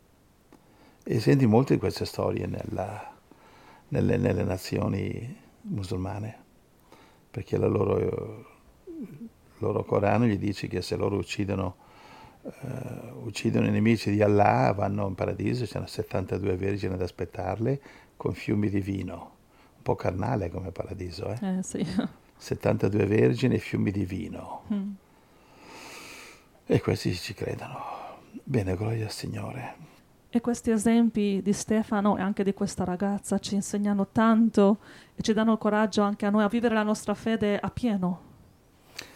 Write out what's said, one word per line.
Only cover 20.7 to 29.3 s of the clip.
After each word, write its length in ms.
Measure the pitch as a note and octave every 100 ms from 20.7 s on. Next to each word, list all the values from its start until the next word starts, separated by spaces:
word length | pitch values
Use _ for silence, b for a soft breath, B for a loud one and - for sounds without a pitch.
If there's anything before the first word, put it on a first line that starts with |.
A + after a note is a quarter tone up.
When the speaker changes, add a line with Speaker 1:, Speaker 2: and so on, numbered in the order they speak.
Speaker 1:
paradiso, 580 | - - F#2 F2+ E2 -
eh? 280 | A2 F#3+ F#3
Speaker 2:
Eh, 40 |
sì. 240 | - - D#3+
<laughs> 500 | F#3 - - _ _
Speaker 1:
Settantadue 680 | - - G#2 G#2+ G#2+ G#2 G#2
vergini 480 | G#2+ B2+ A#2+ B2+
e 40 | G#2
fiumi 320 | - A2 A2
di 140 | G2
vino. 580 | F#2 F#2+ F2 F2 - - -
Speaker 2:
Mm. 180 | G3+ G3 G3 _ _ _ B B B B B B B B B B B B _ -
Speaker 1:
E 140 | D3
questi 340 | - C3 -
ci 180 | F#2+ -
credono. 480 | - - - - - B B B B B -
Bene, 320 | - B2 F#2+ F#2
gloria 300 | G#2+ A2+ G#2+
al 40 |
Signore. 760 | - -